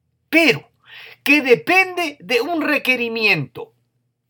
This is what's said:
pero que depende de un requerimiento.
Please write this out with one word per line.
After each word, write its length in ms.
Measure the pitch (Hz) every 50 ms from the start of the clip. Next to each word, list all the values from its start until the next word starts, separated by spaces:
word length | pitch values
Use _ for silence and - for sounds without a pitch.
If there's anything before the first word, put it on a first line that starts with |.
| _ _ _ _ _ _
pero 400 | - 330 330 277 151 139 - _ _ _ _ - - - - - - _ _
que 180 | - 285 302
depende 760 | 254 269 233 - 233 - 359 381 381 370 359 359 339 302 285 -
de 220 | 175 180 254 233
un 200 | 247 330 349 320
requerimiento. 1120 | 269 277 294 277 - 254 254 247 240 233 226 233 220 208 190 156 135 - - - - - _ _ _ _ _ _ _ _ _ _ _ _